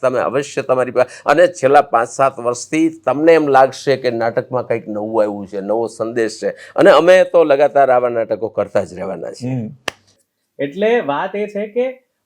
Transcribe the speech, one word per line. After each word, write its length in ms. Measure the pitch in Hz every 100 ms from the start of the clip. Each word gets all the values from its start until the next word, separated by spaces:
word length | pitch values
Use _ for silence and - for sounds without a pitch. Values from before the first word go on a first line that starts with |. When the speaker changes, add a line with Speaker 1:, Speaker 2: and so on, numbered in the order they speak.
Speaker 1:
તમે 180 | 127 123
અવશ્ય 420 | 85 131 143 -
તમારી 300 | 127 127 123
પાસે, 300 | 117 127 - -
અને 220 | 151 175
છેલ્લા 340 | - 135 139
પાંચ 280 | 113 117 120
સાત 300 | - 135 123
વર્ષથી 500 | 120 120 - 156 160
તમને 440 | 160 - 135 160
એમ 140 | 160 143
લાગશે 500 | 135 135 - 143 131
કે 140 | 127
નાટકમાં 560 | 117 117 117 - 127 117
કંઈક 200 | 113 107
નવું 340 | 104 110 110
આવ્યું 260 | 104 101 95
છે, 120 | 101
નવો 280 | 98 110 113
સંદેશ 520 | - 113 117 110 -
છે, 60 | 98
અને 420 | - - - 175
અમે 320 | 151 170 185
તો 200 | 180 175
લગાતાર 480 | 151 139 143 139 131
આવા 180 | 123 123
નાટકો 380 | 117 107 104 110
કરતા 360 | - 98 104
જ 100 | 87
રહેવાના 380 | 90 95 90 -
છીએ. 200 | - 123
Speaker 2:
હમ. 180 | 131 110 135 - - _ _ _ _ _ -
Speaker 3:
એટલે 400 | 143 175 214 240
વાત 360 | 143 143 190 208
એ 120 | 202
છે 200 | 202 208
કે 360 | 240 262 254 _ _